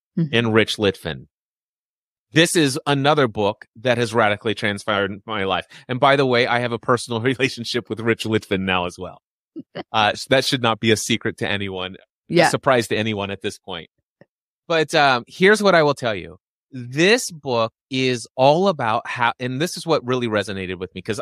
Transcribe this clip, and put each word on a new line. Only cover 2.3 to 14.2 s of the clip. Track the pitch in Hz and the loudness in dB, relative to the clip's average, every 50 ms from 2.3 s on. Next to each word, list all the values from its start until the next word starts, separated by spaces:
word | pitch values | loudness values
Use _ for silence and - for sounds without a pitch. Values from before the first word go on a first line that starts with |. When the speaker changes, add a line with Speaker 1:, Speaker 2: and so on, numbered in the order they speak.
Speaker 2:
This | - 151 170 175 - | 2 2 2 4 4
is | 185 156 135 123 156 - | 2 2 2 0 -2 -2
another | 147 143 139 135 143 156 151 135 117 | -2 0 2 2 2 2 2 2 0
book | 104 107 104 98 107 - - _ _ | 0 -2 -2 -2 -2 -4 -12 _ _
that | 117 110 127 120 120 | -4 -2 -2 0 0
has | 120 104 107 | -2 0 2
radically | 117 110 104 104 101 - 117 104 | 2 2 2 2 0 -2 -4 -4
transformed | - - 104 101 101 - - 107 98 101 98 104 98 - | -2 -2 -4 -4 -4 -4 -2 -2 0 -2 -2 -6 -10 -10
my | - 110 104 98 | -8 -6 -4 -2
life. | 95 92 87 - _ - - - - | -2 -2 -2 -4 _ -14 -14 -10 -8
And | 127 123 | -2 2
by | 143 139 139 | 4 4 4
the | 139 139 | 4 4
way, | 127 123 120 127 | 4 4 2 2
I | 101 120 120 | 2 0 -2
have | 123 120 | -2 -4
a | 117 110 | -6 -4
personal | - - 123 117 - - 120 113 | 0 0 0 0 -2 -4 -4 -2
<laughs> | 110 135 | -2 -2
relationship | 127 - 135 127 - - 113 - - 123 - - | 0 0 -2 -2 -2 -6 -8 -6 -6 -6 -6 -6
with | 113 - | -8 -4
Rich | 110 117 110 - - | -2 -2 -2 -2 -2
Litvin | 110 110 107 - - 104 95 | -2 -2 -2 -2 -2 -4 -2
now | 95 95 92 92 87 | 0 0 -2 -2 -2
as | 90 - - | -4 -8 -10
well. | 92 85 - - _ _ _ _ _ _ - | -14 -14 -14 -18 _ _ _ _ _ _ -18
Speaker 1:
<laughs> | 320 - _ - - - _ | -18 -18 _ -14 -14 -10 _
Speaker 2:
Uh, | - 110 107 107 - | 0 0 2 2 0
so | - - - | -2 0 2
that | 127 135 127 | 2 2 2
should | - 143 127 | 0 -2 0
not | 117 117 110 107 | 0 0 0 2
be | - 113 | 2 2
a | 107 | 2
secret | 104 - - 117 104 - 113 90 - | 2 0 -2 -4 -2 -2 -6 -6 -4
to | - - | -4 -4
anyone, | 101 101 101 98 95 92 92 92 92 - _ _ _ _ _ - | -4 -4 -4 -6 -8 -8 -8 -8 -10 -14 _ _ _ _ _ -2
Speaker 1:
Yeah. | - 170 160 | 2 2 2
Speaker 2:
a | 131 | 2
surprise | - 127 - 143 131 123 110 - | 0 0 2 2 2 2 2 0
to | 113 | -2
anyone | 107 107 113 107 98 98 95 | -2 -2 -2 -4 -4 -6 -6
at | 98 98 | -8 -8
this | - 104 - - | -8 -8 -8 -10
point. | _ 98 92 85 - - _ _ _ _ _ _ | _ -12 -12 -12 -12 -16 _ _ _ _ _ _